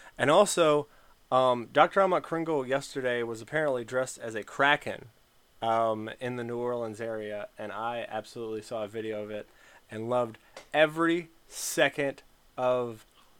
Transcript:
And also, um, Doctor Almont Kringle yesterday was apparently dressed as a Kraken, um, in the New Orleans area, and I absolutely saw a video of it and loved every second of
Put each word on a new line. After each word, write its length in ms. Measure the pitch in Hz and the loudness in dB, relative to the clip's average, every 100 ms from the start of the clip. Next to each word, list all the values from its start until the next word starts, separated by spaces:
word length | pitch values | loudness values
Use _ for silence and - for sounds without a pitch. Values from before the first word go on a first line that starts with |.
| - - | -16 -2
And 140 | 131 | 4
also, 560 | 165 208 - 160 147 147 - - _ - | 6 6 6 4 4 0 -12 -20 _ 0
um, 380 | 127 127 123 113 | 4 4 2 0
Doctor 280 | 135 170 - | 4 6 6
Almont 240 | 190 175 | 4 2
Kringle 420 | - 165 165 151 127 | 0 -4 0 -2 0
yesterday 560 | 135 - 143 127 120 | -2 -2 -4 0 0
was 200 | 117 113 | -2 -6
apparently 420 | 110 151 151 127 | -6 -2 0 -2
dressed 340 | 113 127 127 - | -2 -2 -2 -6
as 160 | 117 | -8
a 80 | 110 | -8
Kraken, 640 | 98 - 139 147 - 98 110 _ _ _ _ - | -8 2 4 4 2 -10 -12 _ _ _ _ -6
um, 480 | 117 113 113 110 107 - | 0 2 2 0 -4 -8
in 180 | 123 123 | -8 -6
the 80 | |
New 120 | 117 120 | -6 -6
Orleans 420 | 120 123 113 107 | -4 -4 -6 -8
area, 480 | 113 110 107 104 104 - | -8 -8 -8 -8 -10 -12
and 140 | 107 | -10
I 340 | 98 117 120 113 | -6 -6 -6 -6
absolutely 540 | 110 107 127 113 110 | -8 -10 -10 -8 -8
saw 220 | - 117 | -8 -8
a 40 | 107 | -8
video 340 | 113 110 107 | -8 -6 -6
of 80 | 107 | -8
it 160 | 104 104 _ - - - | -10 -12 _ -20 -20 -16
and 180 | 110 113 | -10 -2
loved 300 | 123 120 110 _ - - | 0 -2 -6 _ -20 -4
every 560 | 147 156 156 165 170 170 _ _ | 2 2 4 0 0 -4 _ _
second 760 | - - - 143 - 139 135 - _ _ - | -10 -6 2 2 2 -4 -4 -14 _ _ -2
of 480 | 127 127 120 110 - _ _ _ | 0 0 -2 -8 -18 _ _ _